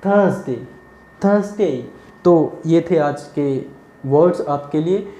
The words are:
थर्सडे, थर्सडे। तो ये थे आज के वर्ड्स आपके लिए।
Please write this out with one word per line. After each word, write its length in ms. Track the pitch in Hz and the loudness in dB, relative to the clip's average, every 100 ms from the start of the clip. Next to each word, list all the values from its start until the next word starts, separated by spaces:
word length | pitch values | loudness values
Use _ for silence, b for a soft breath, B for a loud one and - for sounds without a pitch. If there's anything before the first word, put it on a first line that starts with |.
| 196 | 2
थर्सडे, 600 | 202 190 135 - 117 - - - - - - | 2 2 0 -6 -10 -10 -20 -20 -20 -20 -4
थर्सडे। 640 | 196 202 196 - 196 131 120 - B - | 0 0 0 -2 -2 -2 -8 -16 B -4
तो 380 | - 175 151 - 160 | 4 4 4 -4 0
ये 200 | 165 165 | 0 2
थे 60 | 175 | 0
आज 240 | 147 139 - - | 0 -4 -10 -6
के 300 | 143 135 - - - - 139 | -4 -4 -6 -18 -20 -14 0
वर्ड्स 360 | 139 170 170 | 4 4 2
आपके 400 | - 143 - 156 | -2 -6 -4 -4
लिए। 260 | 160 190 196 | 0 -2 -4